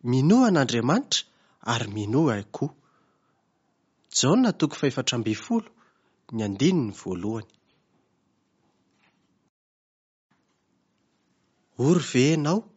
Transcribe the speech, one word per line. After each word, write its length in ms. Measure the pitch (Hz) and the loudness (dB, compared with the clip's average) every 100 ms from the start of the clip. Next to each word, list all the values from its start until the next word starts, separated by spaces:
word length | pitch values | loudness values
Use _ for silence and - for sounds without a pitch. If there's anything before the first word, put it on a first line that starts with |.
minoa 440 | 123 127 143 233 247 | 0 2 4 6 6
an'Andriamanitra 800 | 175 135 117 120 196 294 - - _ _ _ - | 4 2 0 0 0 0 -6 -6 _ _ _ -4
ary 160 | 117 110 | -4 -4
minoa 400 | 107 104 127 160 | -8 -2 0 0
ahy 100 | 107 98 | -2 -8
koa." 240 | - 139 - _ _ _ _ _ _ _ _ _ _ _ _ _ - | -8 -8 -8 _ _ _ _ _ _ _ _ _ _ _ _ _ -2
Jaona 360 | 131 214 247 | 2 2 2
toko 220 | - 151 | 0 -4
fahaefatra 420 | - 143 123 123 120 | -2 -4 -2 -4 -4
amby 180 | 110 | -4
folo, 340 | 107 - 233 - _ _ _ _ _ - | -4 -2 -4 -4 _ _ _ _ _ -12
ny 80 | 117 | -6
andininy 480 | 104 98 143 185 113 95 | -6 0 2 2 -2 -8
voalohany. 560 | - 90 104 113 - _ _ _ _ _ _ _ _ _ _ _ _ _ _ _ _ _ _ _ _ _ _ _ _ _ _ _ _ _ _ _ _ _ _ _ _ _ _ _ _ _ _ - | -10 -6 -6 -8 -10 _ _ _ _ _ _ _ _ _ _ _ _ _ _ _ _ _ _ _ _ _ _ _ _ _ _ _ _ _ _ _ _ _ _ _ _ _ _ _ _ _ _ -2
Ory 260 | 131 175 - | 2 2 2
ve 120 | 127 135 | 2 2
ianao 300 | 160 147 190 - | 2 0 -2 -4